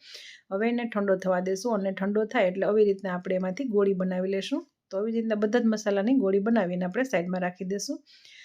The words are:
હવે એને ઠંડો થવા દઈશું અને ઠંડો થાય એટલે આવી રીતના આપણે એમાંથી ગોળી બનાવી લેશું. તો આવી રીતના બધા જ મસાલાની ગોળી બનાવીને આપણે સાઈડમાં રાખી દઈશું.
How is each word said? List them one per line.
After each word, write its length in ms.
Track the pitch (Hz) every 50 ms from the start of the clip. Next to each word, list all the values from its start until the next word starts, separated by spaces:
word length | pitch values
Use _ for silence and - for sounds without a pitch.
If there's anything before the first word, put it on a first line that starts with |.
| - - - - - - - - _ -
હવે 180 | 190 196 220 233
એને 140 | 240 240 240
ઠંડો 320 | 226 - 208 202 196 190
થવા 240 | 185 185 185 185 180
દઈશું 340 | 185 190 190 190 - 247 226
અને 180 | 202 196 196
ઠંડો 340 | 190 - 196 202 202 214 220
થાય 220 | 214 - 247 196
એટલે 180 | 180 185 196 190
આવી 200 | 170 208 220 214
રીતના 280 | 202 196 196 - 190 180
આપણે 220 | 180 180 190 185
એમાંથી 280 | 185 185 185 185 185 277
ગોળી 300 | 240 202 202 202 196 196
બનાવી 360 | 180 185 185 185 185 185 190
લેશું. 380 | 196 196 190 - 277 320 330 _ _ _ _ -
તો 60 | -
આવી 140 | 190 208 226
રીતના 240 | 226 233 220 226 220
બધા 240 | 208 214 208 214 240
જ 60 | 226
મસાલાની 480 | 226 214 208 - 208 202 196 196 226 269
ગોળી 260 | 262 196 190 190 202
બનાવીને 460 | 196 226 233 226 190 175 180 180 185
આપણે 180 | 180 180 233 262
સાઈડમાં 380 | 262 - 175 175 180 180 185
રાખી 240 | 180 180 180 - 196
દઈશું. 380 | 180 196 202 - - 294 311 _ _ - - - - - -